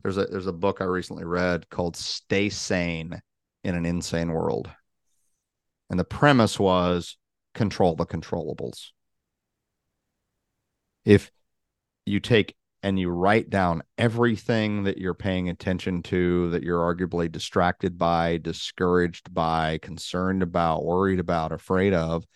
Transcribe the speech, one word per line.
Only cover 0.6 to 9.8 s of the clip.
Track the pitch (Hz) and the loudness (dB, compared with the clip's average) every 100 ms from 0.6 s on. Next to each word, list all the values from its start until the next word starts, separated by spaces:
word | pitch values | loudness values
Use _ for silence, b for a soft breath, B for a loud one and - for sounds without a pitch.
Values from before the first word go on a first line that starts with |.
| 98 - | -2 0
I | |
recently | 92 90 - 82 85 | -2 -2 -4 -10 -4
read | 90 90 85 - | 0 0 0 -4
called | - 85 - | -6 -6 -6
Stay | - - - 98 104 | -8 -8 -2 0 0
Sane | 92 - 92 87 82 80 82 - _ _ _ | -2 -2 -2 -2 -4 -8 -12 -16 _ _ _
in | 98 | -4
an | 87 85 | -2 0
Insane | 85 - 85 85 | -2 -2 -2 -2
World. | 82 82 - - - _ _ _ _ _ _ _ _ _ _ - | -2 -2 -2 -6 -14 _ _ _ _ _ _ _ _ _ _ -6
And | 90 | -4
the | |
premise | - - 147 131 107 - | -4 4 6 6 4 4
was | 98 92 90 87 - - _ _ _ - | 2 4 2 0 -4 -14 _ _ _ -4
control | 104 - 92 80 | -2 2 2 2
the | 82 | -2
controllables. | 82 - 85 78 - 62 - - _ _ _ _ _ _ _ _ _ | -6 -6 -6 -6 -8 -8 -10 -18 _ _ _ _ _ _ _ _ _